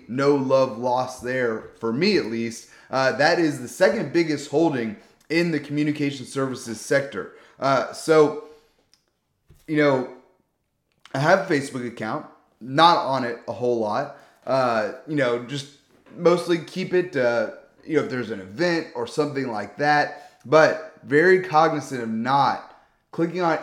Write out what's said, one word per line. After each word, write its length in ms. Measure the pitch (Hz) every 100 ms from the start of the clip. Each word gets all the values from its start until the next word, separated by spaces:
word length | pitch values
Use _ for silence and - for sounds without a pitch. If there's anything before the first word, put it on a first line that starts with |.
| -
no 280 | 127 143
love 440 | 143 131 135 127 110
lost 440 | 123 123 127 -
there, 480 | 117 127 120 110 - -
for 120 | 113
me 260 | 120 196 175
at 80 | 110
least. 440 | 117 117 117 - - -
Uh, 220 | 131 131
that 260 | 117 156 175
is 220 | 160 131
the 80 | 120
second 440 | - 190 220 147
biggest 380 | 160 165 139 -
holding 460 | 147 165 131 113 104 - _ -
in 220 | 160 175
the 100 | 151
communication 680 | 139 147 151 147 143 139 117
services 540 | 139 135 120 117 107
sector. 540 | - 139 139 98 73 - - -
Uh, 340 | 135 131 -
so, 520 | - - 156 147 - - - _ _ _ _ _ _ _ _ _ - -
you 100 | 151
know, 340 | 147 131 123 - _ _ _ _ _ _ _ _ -
I 40 | 135
have 320 | 156 190 175
a 40 |
Facebook 320 | 143 135 131 120
account, 400 | - 110 147 - - _ _
not 380 | 120 135 170 170
on 260 | 123 135
it 140 | 120 117 -
a 40 |
whole 260 | 113 123 117
lot. 400 | 107 113 147 - - _ -
Uh, 460 | 131 123 113 104 - -
you 100 | 147
know, 280 | 123 120
just 220 | 120 139 - - _ _ _ -
mostly 420 | 170 170 170 170
keep 340 | 143 185 180
it, 240 | 180 175 139
uh, 360 | 120 117 107 - - _ -
you 100 | 151
know, 80 |
if 60 | 127
there's 200 | 127 107
an 100 | 101
event 480 | 95 107 175 165 -
or 120 | 120 113
something 440 | - 143 135 127
like 280 | 104 101 -
that, 540 | 147 147 147 - - _
but 540 | 120 151 147 - - -
very 380 | 110 147 175 185
cognizant 600 | 180 156 160 151 135 131
of 80 | 113
not 680 | 110 123 139 127 95 - - _ _ _
clicking 300 | - 170 180
on 180 | 170 156